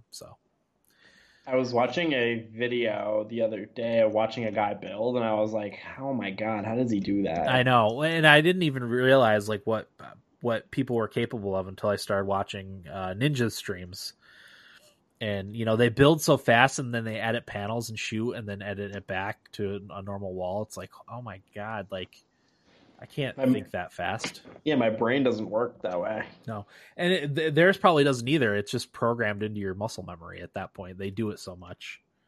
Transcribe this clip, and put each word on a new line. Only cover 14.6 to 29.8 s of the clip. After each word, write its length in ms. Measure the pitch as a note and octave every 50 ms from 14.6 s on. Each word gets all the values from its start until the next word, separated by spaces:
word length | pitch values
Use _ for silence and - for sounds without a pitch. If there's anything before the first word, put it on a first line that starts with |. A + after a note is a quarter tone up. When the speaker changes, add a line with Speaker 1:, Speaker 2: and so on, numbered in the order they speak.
| - - - - _ _ _ _ _ _ _ -
Speaker 1:
And, 340 | A#2 G#2+ G2+ G2 F#2+ G2+ G#2
you 80 | A#2 A2+
know, 120 | A2 A2+
they 120 | A2 A#2+ A#2+
build 320 | G#2+ C3 C#3 D3 E3 D3+
so 160 | - - D3
fast, 420 | B2 - - A#2 A#2 C3 C3 - -
and 160 | C3+ A#2+ A#2+
then 100 | A#2 A2+
they 140 | A2+ A2 A2
edit 280 | G#2+ A2+ A#2 A#2 -
panels 420 | - - G2+ G2+ G#2 A2+ A#2+ A2+ -
and 100 | A2 G#2+
shoot, 360 | - - A2+ A2 A2+ A#2+ F#2
and 120 | A#2 A2
then 140 | G2+ G2+ G2
edit 340 | G2 G#2 G2 G2 G2+ G2 G2+
it 120 | G2 -
back 440 | - G2 F#2 G2 G#2 G#2+ - _ _
to 280 | - - G#2 G2 G2+ G2 G2+ G2+
a 120 | E2 G2+
normal 320 | G2 G#2 G2 G2 G2+ F#2+ F#2
wall. 300 | F#2 F2+ F2+ F#2+ G#2 G#2+
It's 120 | - -
like, 140 | F#2+ F#2 - - - - -
"Oh 120 | A#2 B2
my 180 | B2 A2+ F#2 F#2+ - _ -
God, 320 | G#2 G#2 G#2+ A2+ G#2 F#2+ F2+
like, 240 | G2 F#2 F#2 - - - _ _ _ _ _ _ _ _ _ _ _ _ _ _ _ -
I 60 | -
can't 300 | - - D3 C#3 A#2+ - C3+
Speaker 2:
I'm 140 | C3+ B2+
Speaker 1:
think 200 | B2+ G#2+ F#2+ -
that 200 | - F#2 F2+ -
fast." 500 | - - F2 F#2 G2 - - - - - - - - - -
Speaker 2:
Yeah, 120 | D3+ D3+
my 140 | B2+ A#2 A2+
brain 340 | A2 A2 A#2 A2+ B2+ C#3+ C3+
doesn't 240 | B2+ A2 G#2+ G#2+ F#2
work 320 | G2+ A2 A#2+ A#2 - -
that 180 | - G2+ F2+ F2
way. 240 | G#2 G#2+ A2 G#2+ G2+ - - - -
Speaker 1:
No. 200 | A2+ A2 G#2 G#2 - - - - - _
And 160 | - F3 F3
it, 220 | F#3 E3+ C#3+ - C3+
th-, 200 | D#3+ D#3 D#3+ D3
theirs 220 | D#3 E3+ F#3+ F#3+ -
probably 260 | - F#3+ E3 D3 C#3
doesn't 240 | C#3+ C3 A#2+ A#2 B2+
either. 260 | D#3 D#3+ B2+ G#2+ G2+
It's 160 | G#2 G#2 -
just 220 | - A#2+ - -
programmed 500 | - - B2 A#2 A#2+ A#2 A2+ G#2 G#2 G2
into 160 | G#2+ G#2+ G#2+ G#2
your 140 | G2 F#2+ F#2
muscle 300 | G2